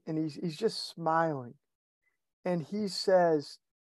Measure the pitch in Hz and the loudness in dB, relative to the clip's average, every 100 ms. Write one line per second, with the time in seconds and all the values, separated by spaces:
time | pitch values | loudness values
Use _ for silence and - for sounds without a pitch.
0 | - 156 160 143 175 151 220 - - - | -6 -4 -4 -4 -8 -2 -4 -4 -10 -6
1 | 160 160 165 143 120 - _ _ _ _ | 0 2 2 -2 -8 -16 _ _ _ _
2 | _ _ _ _ 185 175 143 208 208 - | _ _ _ _ -4 -4 -4 -6 -4 -4
3 | - 185 170 156 143 - _ _ | 4 6 6 4 0 -14 _ _